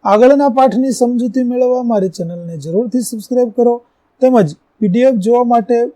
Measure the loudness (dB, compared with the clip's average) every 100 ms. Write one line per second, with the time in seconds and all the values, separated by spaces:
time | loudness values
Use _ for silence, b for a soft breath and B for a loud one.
0 | 2 4 6 4 2 2 2 2 -2 -2
1 | -2 0 -2 -2 -2 0 0 0 -2 -2
2 | -2 -6 -10 -10 -12 -12 -4 -4 -2 -4
3 | -4 -10 -4 -2 -2 0 0 0 _ _
4 | _ _ 2 4 2 -4 _ _ -2 2
5 | 2 2 0 0 2 0 0 -2 -2